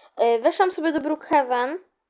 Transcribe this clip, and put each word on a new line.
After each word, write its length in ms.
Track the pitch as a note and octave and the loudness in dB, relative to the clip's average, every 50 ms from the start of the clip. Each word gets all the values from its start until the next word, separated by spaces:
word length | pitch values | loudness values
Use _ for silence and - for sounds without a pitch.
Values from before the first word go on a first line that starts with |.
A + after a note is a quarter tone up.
| _ _ _ - | _ _ _ 0
y, 180 | - A#3 A#3 A#3 | 2 2 2 2
weszłam 320 | A3+ D4+ E4 - G4 F#4 | 2 0 2 2 0 0
sobie 200 | F#4 - D4+ E4 | 0 -2 -2 -2
do 100 | D4+ D#4 | -2 -2
Brookhaven, 800 | C#4 D4+ D#4 D4+ - - D#4+ D4 C#4 B3 B3 B3 B3 B3+ D4+ F#4 - _ _ _ _ | -2 -4 -6 -6 -4 0 2 2 2 2 0 -2 -2 -4 -6 -8 -12 _ _ _ _